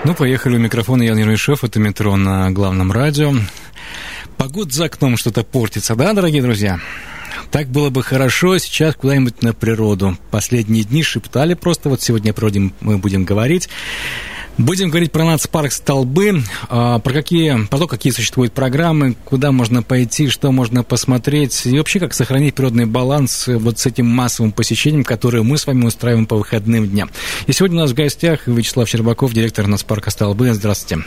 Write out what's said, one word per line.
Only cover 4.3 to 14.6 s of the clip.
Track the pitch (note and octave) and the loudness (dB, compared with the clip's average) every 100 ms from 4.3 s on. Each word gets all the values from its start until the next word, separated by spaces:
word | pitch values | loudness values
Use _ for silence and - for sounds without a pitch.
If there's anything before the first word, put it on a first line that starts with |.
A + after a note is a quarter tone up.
| - | -8
Погода | C3+ E3 F#3 | -6 -4 -6
за | C3 E3 | -2 -4
окном | - C#3 A#2 | 0 0 0
что-то | - A2 | 0 -2
портится, | A2+ C3+ A2 G#2+ - A2+ | -2 -2 -2 -4 -4 0
да, | E3 | 2
дорогие | G#3 F3+ D3 | 2 2 2
друзья? | B2 G#2+ G2+ F2+ - - - - - - - | 0 0 0 -2 -6 -14 -16 -16 -14 -14 -4
Так | C#3 C#3+ | -4 0
было | C#3 C#3+ | 0 2
бы | B2+ | 0
хорошо | A#2 C3+ C3+ - F3+ F#3 | 0 0 2 2 2 2
сейчас | - - D#3 - | -2 0 0 2
куда-нибудь | C3 C#3 B2+ - | 2 2 2 0
на | A#2+ | -2
природу. | A2 A2+ A2 G#2+ G2+ G2 F2 - | 0 0 2 2 2 0 -2 -4
Последние | G#2+ - B2 G#2+ A2 G#2 | -4 0 0 2 0 2
дни | D3 | 0
шептали | D3 A#2 - A#2+ D#3 | 0 -4 -4 0 0
просто. | F3 F3 E3 D3 | 0 -2 -2 0
Вот | B2+ | -2
сегодня | - A2+ G#2+ | 0 0 0
о | |
природе | G#2 A2 G2+ G2 - | 0 0 2 0 -2
мы | G#2+ G#2 | -2 0
будем | G2 F#2+ F#2 | 0 0 0
говорить. | G2+ A#2+ F3+ - - - - - - - - - | 0 2 0 -2 -12 -10 -10 -8 -10 -12 -14 -10
Будем | - | 0